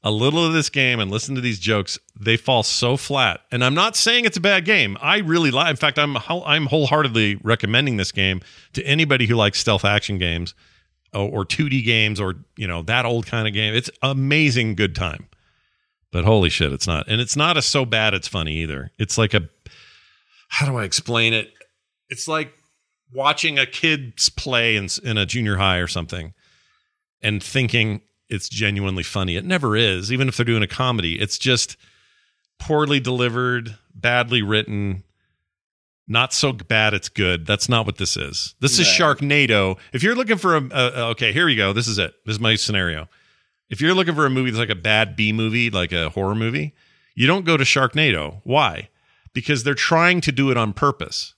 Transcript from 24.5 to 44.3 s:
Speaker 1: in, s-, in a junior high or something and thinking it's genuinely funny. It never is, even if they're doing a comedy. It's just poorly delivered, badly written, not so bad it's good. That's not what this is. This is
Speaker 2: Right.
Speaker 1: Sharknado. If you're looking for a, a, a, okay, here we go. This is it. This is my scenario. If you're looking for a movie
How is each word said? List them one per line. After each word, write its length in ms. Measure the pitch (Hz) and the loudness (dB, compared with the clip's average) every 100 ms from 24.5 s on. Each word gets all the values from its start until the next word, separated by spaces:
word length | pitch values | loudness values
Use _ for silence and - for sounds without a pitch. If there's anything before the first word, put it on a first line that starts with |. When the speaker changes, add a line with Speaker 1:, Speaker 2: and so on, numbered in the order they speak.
| 123 117 107 | 0 2 0
Speaker 1:
in, 80 | |
s-, 140 | 98 - | -2 -6
in 200 | 127 107 | -2 -2
a 80 | 95 | 0
junior 300 | 120 107 98 | 0 0 2
high 220 | 98 90 | 2 0
or 100 | 87 | -2
something 460 | 90 82 90 80 - _ _ _ _ _ _ _ _ | -6 -8 -10 -12 -18 _ _ _ _ _ _ _ _
and 200 | 107 104 | -4 -4
thinking 600 | - 135 120 117 110 107 _ _ _ | -2 -2 0 2 0 -2 _ _ _
it's 180 | 98 - | -8 -8
genuinely 540 | 104 107 101 98 95 | -4 -2 -2 -4 -4
funny. 320 | 85 101 92 87 | -4 -4 -2 -2
It 100 | 180 | -2
never 300 | 180 139 107 | -2 0 2
is, 360 | 113 90 98 | 2 0 -2
even 160 | 127 131 | -2 -2
if 100 | - | 0
they're 80 | 120 | 0
doing 180 | 113 | 0
a 40 | 101 | 0
comedy. 520 | - 127 117 85 85 | -2 -2 0 -2 -2
It's 180 | 104 - | -4 -2
just 400 | 131 120 - - _ _ _ _ _ _ _ _ | 0 0 -2 -8 _ _ _ _ _ _ _ _
poorly 400 | - 151 147 143 | -2 0 2 0
delivered, 760 | 127 127 123 117 123 123 113 104 _ | 0 0 0 0 -2 -2 -6 -16 _
badly 480 | - 120 123 120 120 | -4 0 0 2 0
written, 600 | 101 107 110 101 101 92 - _ _ _ _ _ _ _ _ _ - | 2 0 0 -4 -4 -6 -10 _ _ _ _ _ _ _ _ _ -4
not 260 | 113 131 | -2 0
so 180 | - 143 | 0 -2
bad 400 | 113 90 110 107 | -2 -2 2 2
it's 160 | 101 - | 0 -6
good. 360 | - 92 87 78 | -2 0 0 -2
That's 240 | 104 - | -2 2
not 160 | 117 104 | 0 0
what 120 | - | -4
this 200 | 92 - | -4 -4
is. 380 | 71 - - _ | -6 -8 -8 _
This 180 | 139 202 | 0 4
is 80 | 170 - | 4 4
Speaker 2:
Right. 180 | 160 135 | 2 2
Speaker 1:
Sharknado. 600 | 143 147 131 107 95 95 - | 2 2 4 4 2 -2 -8
If 120 | 131 | 0
you're 120 | 190 240 | 0 0
looking 220 | 226 208 | 0 0
for 180 | 185 160 | 2 0
a, 40 | 131 | 0
a, 200 | 135 123 127 | -2 -2 -2
a, 100 | 117 | -4
okay, 200 | 113 117 | 0 0
here 140 | 113 175 | 2 2
we 100 | 113 | 2
go. 180 | 98 | 2
This 140 | 101 113 | 0 -2
is 100 | 101 | -2
it. 160 | 87 _ 107 | -4 _ -8
This 100 | 107 | -2
is 40 | |
my 160 | 113 110 | 0 2
scenario. 520 | - 101 87 78 80 _ _ _ _ _ _ | 0 0 -2 -4 -10 _ _ _ _ _ _
If 120 | 107 | -2
you're 120 | 156 | 2
looking 220 | 185 170 156 | 2 2 2
for 100 | |
a 40 | |
movie 220 | 143 | 2